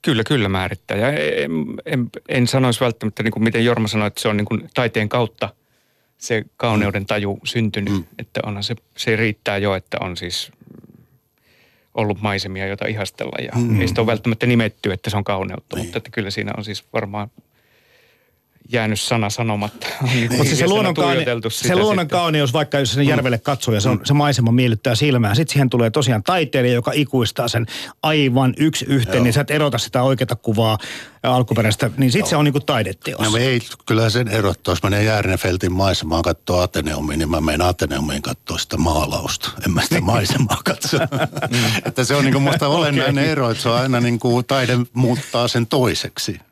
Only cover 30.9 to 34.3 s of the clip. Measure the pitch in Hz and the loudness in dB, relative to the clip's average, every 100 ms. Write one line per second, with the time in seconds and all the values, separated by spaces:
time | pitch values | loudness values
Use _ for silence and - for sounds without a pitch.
30.9 | - - - 127 127 117 110 107 101 123 | -14 -16 -6 0 2 2 2 0 0 -2
31.9 | - 135 139 202 156 147 139 139 131 95 | 2 2 2 0 2 2 2 0 -2 -2
32.9 | 95 - 123 110 113 131 123 - - - | -6 -10 -4 -2 0 2 0 -2 -14 0
33.9 | 110 113 107 120 | 2 2 2 0